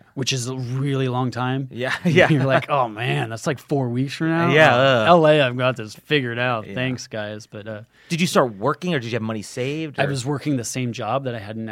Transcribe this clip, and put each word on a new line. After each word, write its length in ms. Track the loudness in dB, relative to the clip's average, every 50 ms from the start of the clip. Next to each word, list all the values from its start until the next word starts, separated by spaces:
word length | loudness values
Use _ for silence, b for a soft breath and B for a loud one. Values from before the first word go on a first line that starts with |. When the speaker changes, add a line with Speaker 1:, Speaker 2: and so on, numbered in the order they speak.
| _ _ -8
Speaker 1:
which 180 | -6 -4 -2
is 160 | -2 -2 -2 -4
a 80 | -6
really 520 | -6 -6 -6 -4 -4 -2 0 0 0 0 0
long 200 | 0 0 -2 -2
time. 360 | -2 -2 -2 -2 -2 -4 -4 -6
Speaker 2:
Yeah, 220 | -8 -6 -6 -4 -4 -2
<laughs> 60 | 0
yeah. 240 | 4 6 6 6 6
Speaker 1:
You're 160 | 6 4 4
like, 240 | 4 2 2 2 2
"Oh 180 | 0 0 0 0
man, 420 | -2 -4 -4 -2 -2 -2 -4 -4
that's, 180 | -6 -6 -4 -4
like, 100 | -4 -4
four 300 | -4 -2 -2 0 0 0
weeks 240 | 0 -2 -2 -2 -2
from 160 | -4 -2 0
now." 220 | 0 2 2 4
Speaker 2:
Yeah, 240 | 6 6 8 8 6
Speaker 1:
Uh, 20 | 6
Speaker 2:
ugh. 280 | 4 4 4 4 6 6
Speaker 1:
L 200 | 6 6 8 6
A, 140 | 6 6
I've 160 | 4 2 0 0
got 180 | 0 0 0 -2
this 180 | -6 -12 -12
figured 420 | -14 _ 0 0 0 0 0 -2 -2
out. 280 | 0 0 0 -2 -4 -6
Speaker 2:
Yeah. 80 | -6
Speaker 1:
Thanks, 320 | -4 -4 -4 -4 -6 -8 -10
guys. 400 | -8 -8 -8 -8 -8 -12 -14 -14
But, 200 | -16 -14 -12 -12
uh, 140 | -12 -12 -14 _ b b b b
Speaker 2:
Did 120 | -2 -2
you 60 | 0 2
start 280 | 2 2 2 2 0 -2
working, 360 | -2 -2 -2 -2 -4 -2 -2
or 60 | -2
did 80 | -2 -2
you 60 | -4
have 80 | -4 -4
money 180 | -4 -6 -6
saved, 580 | -8 -10 -8 -6 -4 -4 -4 -6 -8 -8 -4 -2
Speaker 1:
I 40 | -2
Speaker 2:
or 60 | -2
Speaker 1:
was 160 | -2 -4 -4
working 300 | -4 -4 -4 -2 -2 -2 -2
the 60 | -2
same 300 | -4 -4 -4 -4 -4 -4
job 300 | -4 -4 -4 -4 -4 -4
that 120 | -4 -8
I 40 | -8
had 160 | -10 -10 -10 -10
in, 120 | -10 -10